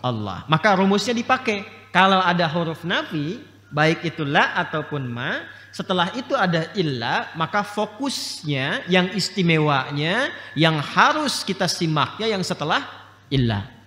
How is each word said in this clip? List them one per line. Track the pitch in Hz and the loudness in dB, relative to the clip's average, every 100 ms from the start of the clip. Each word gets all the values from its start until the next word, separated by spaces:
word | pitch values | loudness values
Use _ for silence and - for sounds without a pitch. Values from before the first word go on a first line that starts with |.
Allah. | 127 117 104 90 - | -2 -4 -6 -8 0
Maka | 156 214 | 2 4
rumusnya | 185 196 202 208 | 4 4 2 0
dipakai. | 233 233 254 254 202 202 - - | -4 0 0 0 -4 -8 -18 -2
Kalau | 180 190 190 | 4 6 6
ada | 180 175 165 | 4 2 0
huruf | 170 165 160 | 0 -4 -6
nafi, | 170 240 311 165 147 240 - - _ | -4 -4 -2 -4 -4 -6 -12 -20 _
baik | 143 156 165 170 | 2 2 2 -4
itu | - 143 | -4 0
la | 165 254 190 | 2 2 0
ataupun | 170 156 147 143 127 | -2 -4 -4 -6 -6
ma, | 120 139 269 339 - - | -6 -6 -6 -8 -18 -18
setelah | - - 180 175 233 | -12 -2 0 2 -2
itu | 247 | -2
ada | 262 190 170 165 | 2 2 2 0
illa, | 202 160 127 120 185 - 165 | -2 0 0 -2 -2 -4 -4
maka | 160 208 | 0 0
fokusnya, | 196 - 214 - 277 - - - 151 139 135 240 175 | -2 -4 -4 -4 -4 -4 -8 -8 -4 -2 -2 -4 2
yang | 180 185 | 2 2
istimewanya, | 214 - - 170 160 151 135 131 143 156 220 294 - - 139 | -2 -4 0 4 4 4 2 0 -4 -2 0 -2 -6 -8 2
yang | 160 156 | 2 2
harus | 143 175 240 302 294 - - | 0 4 6 4 -2 -4 -4
kita | 190 180 | -2 -2
simaknya | - 170 151 127 - 220 | 0 0 2 0 -2 -4
yang | 202 | -2
setelah | - 180 147 233 269 - - - _ | -4 -4 -2 -2 -2 -16 -20 -20 _
illa. | 135 117 104 98 - | 0 2 0 -6 -16